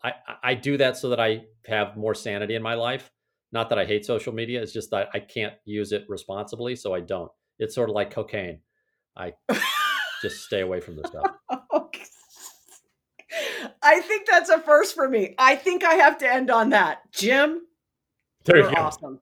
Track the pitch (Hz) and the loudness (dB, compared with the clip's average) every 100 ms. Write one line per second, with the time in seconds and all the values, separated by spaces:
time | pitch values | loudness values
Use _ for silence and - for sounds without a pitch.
0 | 123 - - - 127 123 135 143 131 123 | -10 -8 -16 -6 -4 -2 -2 0 0 0
1 | 123 117 113 113 - _ - 107 101 107 | -4 0 0 0 -6 _ -4 -2 -2 -4
2 | 110 104 117 101 107 113 113 117 117 131 | -4 -4 -4 -6 -4 -4 -4 -4 -4 -6
3 | - _ _ _ _ 117 113 107 95 104 | -10 _ _ _ _ -6 -2 0 0 -2
4 | 104 113 - 113 117 123 107 113 - 101 | 0 -4 -4 -8 -6 -6 -6 -10 -6 -4
5 | 101 107 - 120 107 - 104 104 101 104 | -4 -6 -8 -8 -8 -8 -10 -6 -4 -6
6 | 104 98 - 98 104 113 120 123 104 92 | -6 -14 -10 -10 -10 -8 -8 -8 -6 -6
7 | 87 92 85 _ _ - 110 131 113 104 | -6 -8 -8 _ _ -8 -6 -2 -2 -2
8 | - - 107 107 90 80 _ _ _ _ | -4 -6 -6 -6 -8 -12 _ _ _ _
9 | _ - 90 - - - 1017 1077 1077 - | _ -14 -14 -12 -6 -4 -2 -2 -2 -2
10 | - - 101 - - 101 92 90 90 78 | -6 -8 -10 -10 -6 -4 -4 -6 -8 -14
11 | - - 381 - - 254 - 320 - - | -14 -6 -6 -8 -10 -10 -4 -4 -4 -18
12 | - _ _ - - _ _ - _ _ | -20 _ _ -20 -20 _ _ -20 _ _
13 | _ _ - 659 554 403 254 - 294 349 | _ _ -12 -8 -6 -8 -12 2 4 4
14 | 349 415 403 349 349 320 320 294 - 330 | 2 -4 4 2 4 0 6 6 6 0
15 | 269 226 185 - 262 277 381 359 349 330 | 0 0 -2 4 4 4 0 0 4 6
16 | 302 311 262 254 254 226 226 208 165 - | 6 4 0 0 2 2 4 4 4 -2
17 | _ - 202 269 302 339 - _ _ _ | _ -4 2 4 2 0 -10 _ _ _
18 | _ _ _ _ - 170 127 160 156 - | _ _ _ _ 6 8 8 4 -2 -6
19 | 147 135 | -16 -16